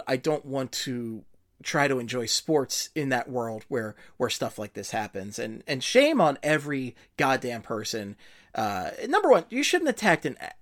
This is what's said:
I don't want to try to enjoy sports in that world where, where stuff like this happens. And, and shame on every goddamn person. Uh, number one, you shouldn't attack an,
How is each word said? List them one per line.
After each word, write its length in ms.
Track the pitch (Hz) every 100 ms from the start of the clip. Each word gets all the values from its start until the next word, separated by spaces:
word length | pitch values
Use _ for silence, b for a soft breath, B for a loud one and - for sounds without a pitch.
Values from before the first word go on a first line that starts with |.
| -
I 100 | 131
don't 280 | 156 151 139
want 260 | 135 131
to 520 | - 139 123 117 110 - _ _ _
try 260 | - 156 143
to 120 | 131
enjoy 260 | 117 123 113
sports 640 | - - 151 127 - - 156
in 140 | 139
that 200 | 123 117
world 360 | 123 117 110 -
where, 280 | 127 107 - b b
where 140 | 120
stuff 260 | - 120 -
like 160 | 104
this 180 | 104 98
happens. 460 | 110 104 95 98 107
And, 260 | 113 113 -
and 160 | 131
shame 360 | - 247 294 285
on 200 | 156 135
every 540 | 147 151 147 139 127 - b -
goddamn 440 | 135 131 127 117
person. 540 | - 110 104 110 101 101 b b b -
Uh, 340 | 107 95 90 - -
number 220 | 392 370
one, 160 | 196 -
you 120 | 254
shouldn't 280 | 285 359 311
attack 360 | - 208 160 147
an, 120 | - - -